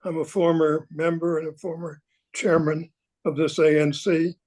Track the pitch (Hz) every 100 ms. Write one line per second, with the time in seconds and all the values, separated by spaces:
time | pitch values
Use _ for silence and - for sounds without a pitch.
0 | 185 160 156 - 170 165 156 151 156 151
1 | 165 170 170 165 160 156 185 165 170 151
2 | _ _ _ - 208 165 151 156 165 _
3 | _ _ - 143 156 - 156 151 151 143
4 | - 165 165 170